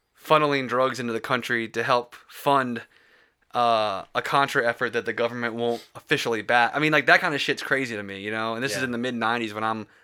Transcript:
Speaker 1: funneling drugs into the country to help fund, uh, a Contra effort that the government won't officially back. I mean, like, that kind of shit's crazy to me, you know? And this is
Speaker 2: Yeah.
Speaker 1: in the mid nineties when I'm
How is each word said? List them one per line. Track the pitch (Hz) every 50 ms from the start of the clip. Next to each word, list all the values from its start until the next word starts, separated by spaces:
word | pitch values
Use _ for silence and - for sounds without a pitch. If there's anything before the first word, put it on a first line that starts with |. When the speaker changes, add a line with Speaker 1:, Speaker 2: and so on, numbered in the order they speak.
| _ _ _ _
Speaker 1:
funneling | - - 156 151 151 143 143 135 131 117
drugs | 120 127 131 131 123 131
into | 123 117
the | 113 113
country | - - 131 120 117 - 123 117 113 110
to | - 113
help | 117 135 127 123 120 - - - - -
fund, | - - - 147 139 135 127 123 120 113 - - _ _ _ _ _ _ _ _ _ _ _ _ -
uh, | 120 120 117 113 110 107 104 95 92 - - -
a | 117
Contra | - - 151 139 139 131 - 139 117
effort | 120 117 - 127 113
that | 107 117 101
the | 117 110
government | 113 117 117 120 120 120 117 110
won't | 117 120 120 117 113 - - -
officially | - - - 156 127 - 123 117 107
back. | 98 - 120 120 117 - -
I | 143
mean, | 151 156
like, | 156 147 123
that | 151 175 185
kind | 190 170 147
of | 135
shit's | - - 127 -
crazy | - - 143 135 135 117 113
to | 104
me, | 101 98 98 98
you | 101 107
know? | 110 110 110 113 113
And | 117
this | 127 135
is | - 120
Speaker 2:
Yeah. | 131
Speaker 1:
in | 123
the | 120 117
mid | 123 127 120
nineties | 113 113 110 120 120 117 104 104
when | 107 110
I'm | 110 110 110 101 - _ _